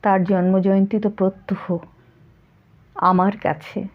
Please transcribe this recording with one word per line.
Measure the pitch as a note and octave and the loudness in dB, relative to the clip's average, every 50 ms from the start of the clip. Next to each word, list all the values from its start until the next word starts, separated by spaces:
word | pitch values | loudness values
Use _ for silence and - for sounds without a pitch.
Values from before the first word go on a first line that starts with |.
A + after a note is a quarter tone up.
তার | - G#3 G3 F#3+ F3+ | 2 2 2 2 2
জন্মজয়ন্তী | F3+ G3+ F3+ F3+ F#3 F#3+ F#3+ F3+ G3 F#3+ G3 F#3+ G3 - G#3+ | 2 0 2 2 2 2 2 2 2 2 2 2 2 0 -2
তো | G#3+ G#3 | -2 -2
প্রত্যহ | G#3+ - F#3+ F#3+ F#3+ - - - G3 - - - F3 E3+ - - _ _ _ _ _ _ - - _ _ _ _ _ _ _ _ _ _ _ _ _ | -2 0 -2 -2 -2 -4 -8 -8 -8 -8 -6 -6 -6 -6 -6 -12 _ _ _ _ _ _ -20 -20 _ _ _ _ _ _ _ _ _ _ _ _ _
আমার | - - F3+ F#3 F3+ F3+ G3+ G3+ | -2 0 2 4 4 2 2 0
কাছে। | G#3 - D#3 D#3 D#3 - - - D3+ - G3 | -2 -4 -4 -4 -4 -8 -12 -10 -10 -10 -10